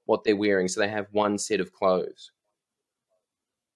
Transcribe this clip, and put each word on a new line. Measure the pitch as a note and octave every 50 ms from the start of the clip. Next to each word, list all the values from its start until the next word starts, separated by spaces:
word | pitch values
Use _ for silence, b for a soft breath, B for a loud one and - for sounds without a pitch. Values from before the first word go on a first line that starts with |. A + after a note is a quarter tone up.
| _
what | - A2 G2+ -
they're | A2 G#2
wearing, | G2 G#2 G#2 G2+ F#2+ F#2 F#2
so | - A2
they | G#2 G2+
have | G#2+ G#2+ G2 G2+ G#2
one | G#2 G#2 G#2 G#2 G2+
set | - - G#2+ G2
of | F2+ F#2 _
clothes. | - G#2 F#2+ F#2 F2+ - - - - - - _ _ _ _ _ _ _ _ _ _ _ _ _ _ _ _ _ _ _ _ _ _ _ _ _ _ _ _ _